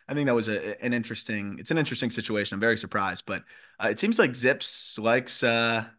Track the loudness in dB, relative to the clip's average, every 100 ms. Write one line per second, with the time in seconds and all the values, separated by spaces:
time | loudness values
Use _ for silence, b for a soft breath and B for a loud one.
0 | -6 -2 2 2 2 -2 -4 -4 -2 -2
1 | -2 -8 -6 -6 -6 -8 -2 0 0 -2
2 | -4 -4 -2 0 0 0 2 2 0 -2
3 | -2 -4 -6 -8 -8 b b b -2 2
4 | 2 4 2 4 2 2 0 -2 -4 -2
5 | 2 2 2 0 2 4 2 0 -4